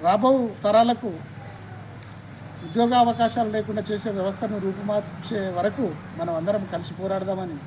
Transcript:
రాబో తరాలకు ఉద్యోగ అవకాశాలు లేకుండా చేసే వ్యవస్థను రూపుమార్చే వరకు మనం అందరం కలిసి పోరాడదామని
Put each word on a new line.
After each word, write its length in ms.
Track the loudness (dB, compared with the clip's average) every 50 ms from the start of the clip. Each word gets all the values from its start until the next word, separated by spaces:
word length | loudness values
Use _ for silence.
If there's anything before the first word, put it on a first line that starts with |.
| 6
రాబో 460 | 4 4 6 6 6 6 6 4 0 -4 -2 0
తరాలకు 440 | 4 6 8 8 6 4 0 -2 -6 -6 -6 -10 -12 -14 -14 -14 -14 -14 -14 -14 -14 -14 -14 -14 -14 -14 -14 -14 -16 -16 -16 -16 -16 -16 -16 -14 -14 -14 -12 -12
ఉద్యోగ 320 | -4 2 2 4 6 6
అవకాశాలు 540 | 6 6 6 6 4 2 2 4 2 0 0
లేకుండా 340 | 0 -2 -2 -2 -4 -4 -2 -2
చేసే 180 | -4 -2 -2 -2
వ్యవస్థను 480 | -2 0 0 -2 -2 -2 -4 -4 -2 -2
రూపుమార్చే 920 | -2 -2 -4 -2 -2 0 0 0 0 -2 -12 -12 -8 -4 -4 -2 -2 -2
వరకు 440 | -2 2 0 0 2 2 -2 -2 -2 -6 -12 -12 -8 -6
మనం 180 | -4 -2 -2
అందరం 320 | -2 0 0 0 0 0 -2 -6
కలిసి 200 | -6 -6 -6 -8
పోరాడదామని 600 | -6 -4 -2 -2 -2 0 -2 -2 -4 -4 -6 -6 -10 -10